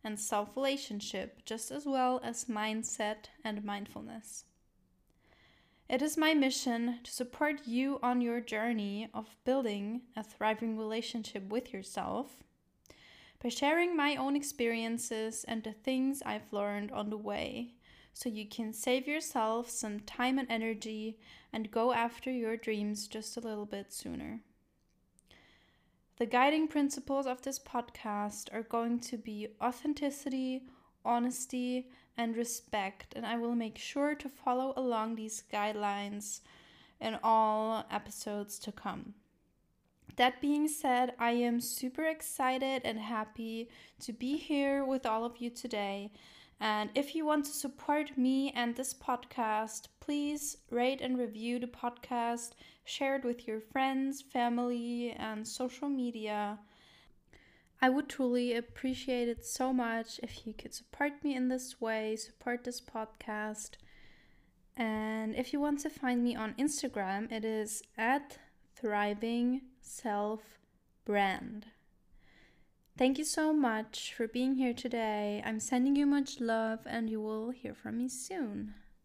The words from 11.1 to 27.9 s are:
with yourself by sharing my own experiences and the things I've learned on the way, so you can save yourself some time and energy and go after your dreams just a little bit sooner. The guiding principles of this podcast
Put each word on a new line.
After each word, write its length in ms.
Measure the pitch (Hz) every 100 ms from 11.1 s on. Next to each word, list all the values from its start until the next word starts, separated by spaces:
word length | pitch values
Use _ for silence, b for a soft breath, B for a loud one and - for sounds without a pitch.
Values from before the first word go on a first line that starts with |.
| 240 214 208 190
with 240 | 220 -
yourself 680 | 196 196 - - 214 277 - - _ _ _ _ B B B B B
by 80 | 240
sharing 460 | 233 285 330 349 330
my 200 | 285 277
own 180 | 269
experiences 1120 | 285 285 - 233 233 226 233 - 220 220 226 -
and 160 | 226
the 100 | 220
things 500 | 214 - 262 262 277
I've 280 | - 214 214
learned 380 | 208 202 202 208
on 200 | 220 208
the 80 | 214
way, 560 | 208 208 - 220 240 - B B B
so 180 | - 247
you 160 | 214 208
can 260 | - 220
save 340 | 214 - 254 269
yourself 640 | 302 311 247 220 226 240
some 320 | - 220 208
time 380 | - - 247 262
and 120 | 254
energy 680 | 233 226 220 214 214 220 220 B B B
and 180 | 220 214
go 220 | 226 240
after 380 | 240 233 240 262
your 260 | 254 226 226
dreams 500 | 226 214 208 208 -
just 300 | 220 214 -
a 40 |
little 260 | 226 214 208
bit 260 | 202 196
sooner. 480 | - 196 - - 226 - _ _ _ _ _ _ _ _ b b b b b b b _ -
The 100 | 226
guiding 400 | 247 269 311 311
principles 580 | 302 277 277 - 277 269
of 160 | 254
this 160 | 269 269
podcast 960 | - 247 240